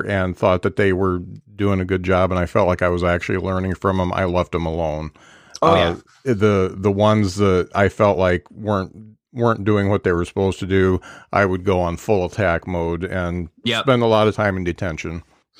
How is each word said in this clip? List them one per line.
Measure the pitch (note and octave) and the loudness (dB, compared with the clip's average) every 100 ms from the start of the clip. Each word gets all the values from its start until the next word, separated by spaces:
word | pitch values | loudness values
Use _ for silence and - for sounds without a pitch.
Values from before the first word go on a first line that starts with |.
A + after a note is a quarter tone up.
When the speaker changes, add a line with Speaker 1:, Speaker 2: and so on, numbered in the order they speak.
| G#2+ | 0
Speaker 1:
and | G2 F#2 | -2 -2
thought | F2 G2+ F2+ | 0 2 2
that | G2 - | 0 0
they | G2+ | 2
were | F#2 F#2+ F2+ F#2 G2+ - | 2 0 -2 -6 -16 -14
doing | G2+ G2+ F#2+ | -4 -2 0
a | |
good | F#2 F#2+ | -2 -2
job | F2+ F#2 F#2 | 0 2 2
and | F2+ | 0
I | F2 | 0
felt | A2 F2+ | 0 0
like | F2+ | 2
I | F2+ | 0
was | F2 | 0
actually | F2 F2 - F#2+ | 0 0 -2 -4
learning | F2+ F#2 F#2 | -2 -4 -4
from | F2+ G2 F#2+ | -2 -2 0
'em, | F2+ | -2
I | F2+ | -2
left | F#2 F2+ E2+ | -2 0 -2
'em | E2+ | -2
alone. | E2 E2 D#2+ D2+ D#2 - - - - - | -4 -4 -4 -4 -8 -14 -20 -20 -16 -2
Speaker 2:
Oh, | D#3+ | 2
Speaker 1:
Uh, | E3 E2+ E2+ - _ | 2 2 -2 -12 _
Speaker 2:
yeah. | C3+ | -4
Speaker 1:
the, | G#2 G#2 G2 F#2 | 2 2 2 0
the | F#2+ G2+ | 0 0
ones | G2 G#2+ G#2+ G2 F#2 | 2 2 2 0 2
that | G2 F2+ - | 2 2 0
I | G2 G2 | 0 0
felt | - G#2 F2 | 2 2 4
like | F#2 F2+ - | 2 0 -4
weren't, | - G#2 G2 F#2 F#2 A2 G#2+ _ | -10 -4 -4 -4 -12 -20 _ _
weren't | B2 A#2 G#2+ | -2 0 0
doing | G2+ G#2 G2 | 0 2 2
what | G2+ | 0
they | G2 | 0
were | F2 | 0
supposed | F2 G2 F#2+ - | -2 0 -2 -2
to | F#2 | 0
do, | F#2+ F#2 F#2 - - - | 2 2 0 -4 -20 -4
I | - | 0
would | G2 F#2 | 0 0
go | F2+ F2+ | 0 0
on | F2 E2+ | 0 -4
full | - G2+ | -2 0
attack | F2+ - F#2 E2 - | -2 -2 0 0 -2
mode | F2+ E2+ E2+ | -4 -4 -4
and | F#2 F#2 F2 F2+ E2 _ | -4 -4 -4 -6 -8 _
Speaker 2:
Yep. | A#2 A2+ | -4 -2
Speaker 1:
spend | C#3 B2 | 2 2
a | A#2 | 4
lot | G#2+ G#2+ | 4 2
of | G2+ | 2
time | G#2 F#2+ | -2 -2
in | |
detention. | F2 F2 F#2 D#2 E2 E2+ - _ _ | -4 -4 -6 -6 -8 -10 -14 _ _